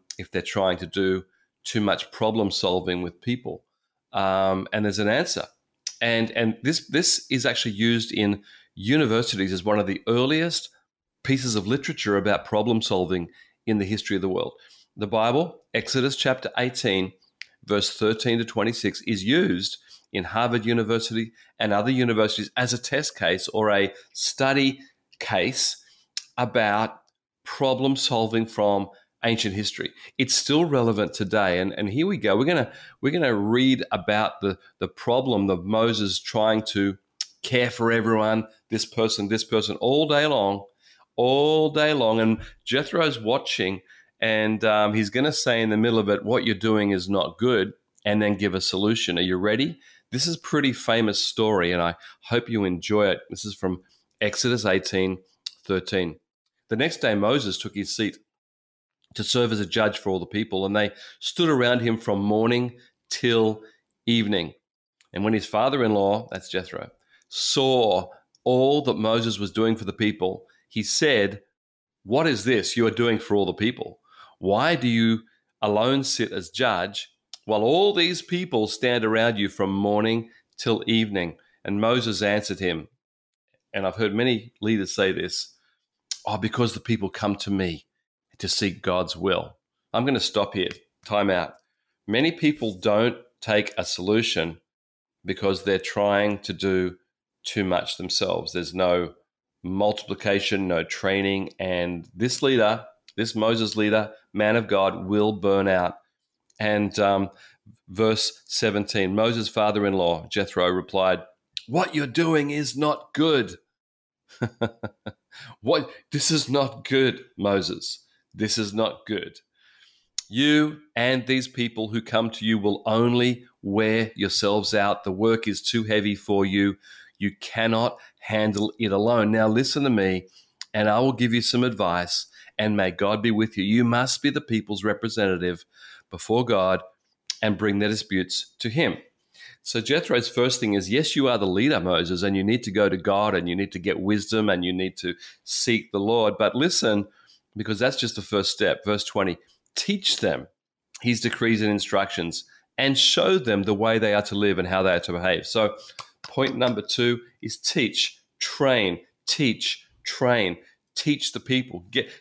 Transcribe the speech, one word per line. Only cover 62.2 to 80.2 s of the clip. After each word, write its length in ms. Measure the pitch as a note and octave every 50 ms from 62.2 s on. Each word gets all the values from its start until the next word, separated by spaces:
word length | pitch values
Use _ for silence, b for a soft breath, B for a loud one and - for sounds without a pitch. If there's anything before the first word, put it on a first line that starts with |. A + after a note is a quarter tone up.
morning 580 | G2+ G#2 G#2 G#2+ A2+ A#2 A#2+ B2 B2 A#2+ A#2+ b b b b b _ -
till 520 | - - C3 A#2+ A#2 A2+ A2 A2 G#2+ A2 B B B B B B _ _ -
evening. 480 | A#2+ A#2 A2+ G#2+ G#2 G#2 F2 D#2+ C#2+ - _ _ _ _ _ _ _ _ _ _ _
And 120 | - F2+ G#2
when 100 | A2 A2+
his 120 | G#2 -
father-in-law," 840 | - - G#2+ A#2+ C3+ C#3+ C3+ A#2 G#2+ G#2+ G2+ G2 G2 G#2 A2 - -
that's 200 | - F#2+ - -
Jethro, 400 | - F#2 F2+ - - - - - _ b b b b b b b
"saw 800 | - - - - - C#3+ C3 C3 C3 B2 A2+ G#2 F2+ F#2 F#2 B B B B B _ _ -
all 380 | B2+ B2+ B2+ C3 C#3 D3 D3
that 120 | C#3 B2 G2+
Moses 440 | F#2 A2 A2 A2+ A#2 A2+ A#2 G2+ F#2+
was 140 | G2+ F2
doing 240 | - A2 A2+ A2+ A2+
for 80 | A2 G2
the 80 | F#2+
people, 540 | - - A2 G#2+ G#2 - F2+ F#2 F#2+ - - b b b b b
he 140 | - A2+
said, 600 | G2+ - - - D#3+ D3 C3 G#2+ G2+ G2 G2+ G2+ _ _ _ _ _ _ _ _ _ _ _ _
'What 240 | - F#2+ A#2 D3+ E3
is 180 | D#3+ B2 G2+ G2+
this 320 | B2+ B2 G2+ F#2 - -
you 100 | A#2 A2+
are 40 | A2
doing 280 | G#2+ A#2 A#2+ A#2+ A2 G#2
for 180 | - - G#2
all 100 | G2+ F#2+
the 60 | F2+
people? 480 | - - G#2 B2 B2 - - - - _ B B B B B B B B
Why 360 | F2+ F#2+ G2+ A2+ C#3+ E3 E3+
do 140 | C3+ B2 A#2+
you 360 | A#2 A#2 A2+ A2+ A2+ A2 b b b b b b b -
alone 440 | G#2+ G#2 G#2 G#2+ A#2 B2+ C3+ C#3 C3
sit 280 | - - - A2 -
as 160 | - G2 F2 -
judge 640 | - B2 C3 A#2 G2+ F2 F#2 G2+ G2+ - - - _ _ _ - - - -
while 180 | G#2+ A2 G#2
all 300 | A2 B2 D#3 F#3 G3+ G#3
these 300 | G3+ F3 E3 F3+ F3 -
people 440 | - - F3+ F3+ F#3 F3+ C3+ A2 G#2+
stand 380 | G#2 - - C3 B2 B2 A#2 A2
around 340 | A2 A2 A2 A2+ A#2 A2 G2+
you 100 | G2+ F#2+
from 220 | - - G2 G2
morning 600 | G2 G2 G2+ G2+ G#2 G#2 G#2+ A2+ A2+ A#2